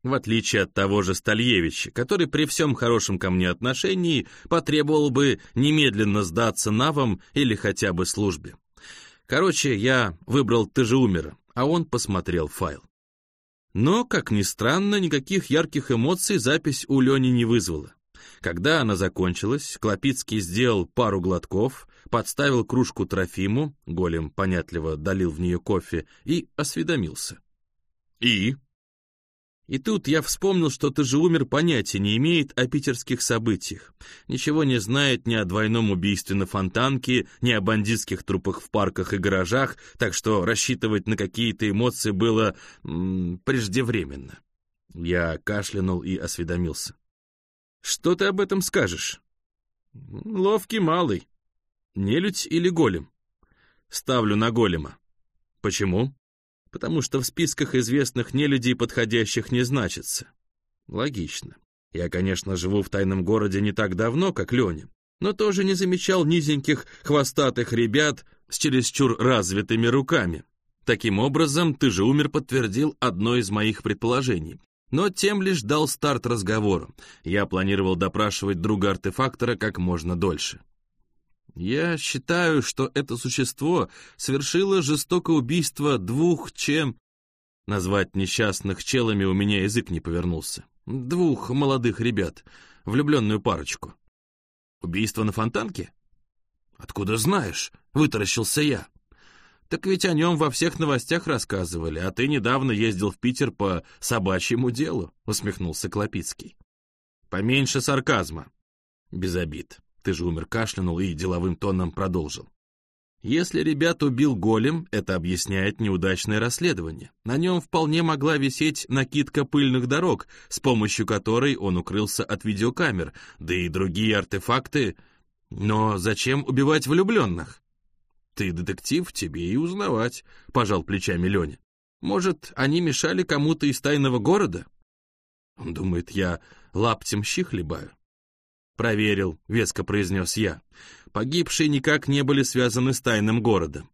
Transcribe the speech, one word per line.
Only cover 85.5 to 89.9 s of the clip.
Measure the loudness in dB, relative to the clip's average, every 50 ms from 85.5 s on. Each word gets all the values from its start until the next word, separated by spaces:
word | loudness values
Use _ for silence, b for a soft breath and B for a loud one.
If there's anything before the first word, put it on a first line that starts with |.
| 0 0 0 -2 -4 -2 0 0 0
двух | 0 -2 -2 0 2 4 2 2 0 -2 -12
чем...» | _ -6 -2 0 0 0 0 -2 -6 _ _ _ _ _ _ _ _ _ _ _ _ _ _
Назвать | -4 -2 -2 0 2 2 2 0 0 -2
несчастных | -2 -2 0 0 0 0 0 0 -2 -4 -6 -6 -4 -4
челами | -2 0 2 2 2 2 2 2
у | 2 2
меня | 2 2 2 2 2 2
язык | 2 0 -2 -2
не | -2